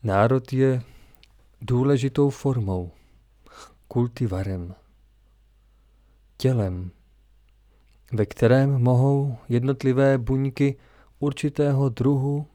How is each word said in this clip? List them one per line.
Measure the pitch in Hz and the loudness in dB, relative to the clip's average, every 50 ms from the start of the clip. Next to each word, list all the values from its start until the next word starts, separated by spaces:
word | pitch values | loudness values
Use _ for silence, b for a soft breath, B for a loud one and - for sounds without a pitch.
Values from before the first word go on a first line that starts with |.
| - | -2
Národ | 107 95 98 104 117 131 131 117 - 131 | 0 2 4 4 4 2 0 -2 -2 -2
je | 131 131 135 131 127 120 b b b b b b b b b b _ _ _ _ _ | 0 2 2 2 -2 -6 b b b b b b b b b b _ _ _ _ _
důležitou | - 101 123 123 131 139 143 131 123 139 135 - 143 143 | -4 -2 0 0 2 2 2 2 0 -2 0 0 0 0
formou, | 135 - - 139 131 123 107 98 95 90 87 85 - _ _ _ _ _ _ _ _ _ B B B B B B B B _ _ | 0 -2 -2 -2 -2 0 -2 -2 -4 -4 -6 -8 -14 _ _ _ _ _ _ _ _ _ B B B B B B B B _ _
kultivarem, | - 120 120 120 117 - 123 107 92 92 95 98 95 92 87 87 92 _ _ _ _ _ _ _ _ _ _ _ _ _ _ _ _ _ _ _ _ _ _ _ _ _ _ _ _ _ _ _ _ _ | -2 -2 -2 -2 -2 -4 -4 -4 -4 -4 -4 -4 -6 -6 -8 -10 -14 _ _ _ _ _ _ _ _ _ _ _ _ _ _ _ _ _ _ _ _ _ _ _ _ _ _ _ _ _ _ _ _ _
tělem, | - 131 131 117 104 95 90 90 92 90 - _ _ _ _ _ _ _ _ _ _ _ _ _ _ _ _ _ _ _ _ _ _ - - | -2 0 0 0 -2 -2 -4 -6 -10 -12 -14 _ _ _ _ _ _ _ _ _ _ _ _ _ _ _ _ _ _ _ _ _ _ -8 -4
ve | 110 104 | -4 -4
kterém | - - - 120 113 123 135 135 139 139 131 120 | -4 -2 0 2 4 4 4 4 2 2 2 2
mohou | 123 127 123 131 139 139 139 139 143 123 - - - | 2 4 4 4 2 2 0 0 -4 -6 -8 -8 -2
jednotlivé | 120 120 123 135 139 127 - 131 127 131 135 135 135 131 | -2 -2 0 -2 -4 -2 0 0 2 2 4 2 2 2
buňky | 117 107 131 131 135 139 127 - 143 139 135 b b b b b b b b _ | 0 -2 -2 0 -2 -4 0 0 0 0 0 b b b b b b b b _
určitého | - 147 139 - - 147 139 - 147 143 139 135 139 135 | -4 -4 -4 -2 -4 -4 -2 0 0 2 2 2 0 0
druhu | 113 - 120 135 143 135 131 139 143 143 151 - | 0 0 0 2 2 2 0 -2 -4 -4 -6 -10